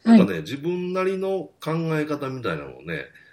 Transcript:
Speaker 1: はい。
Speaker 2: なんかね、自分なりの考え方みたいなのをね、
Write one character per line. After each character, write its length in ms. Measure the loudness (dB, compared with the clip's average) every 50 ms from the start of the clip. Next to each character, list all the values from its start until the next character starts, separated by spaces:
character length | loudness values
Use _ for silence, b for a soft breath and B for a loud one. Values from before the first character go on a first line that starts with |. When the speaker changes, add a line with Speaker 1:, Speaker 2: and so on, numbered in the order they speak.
| 6
Speaker 1:
は 120 | 8 8
い。 20 | 8
Speaker 2:
な 60 | 8
ん 20 |
か 60 | 6
ね、 80 | 2 -4
自 160 | -6 -6 -8
分 360 | -6 -4 -4 -4 -4 -4 -4
な 120 | -2 -2 -2
り 140 | -2 -2 -2
の 320 | -4 -4 -4 -4 -6 -8 -14 -10
考 120 | -6 -4 -2 -2 -2 0 0 0
え 80 | -2
方 240 | -2 -4 -4 -6 -6
み 120 | -6 -6
た 120 | -4 -4 -4
い 20 |
な 80 | -6 -8
の 140 | -12 -14 -14
を 40 |
ね、 220 | -10 -8 -8 -8 -8 -12 b b b b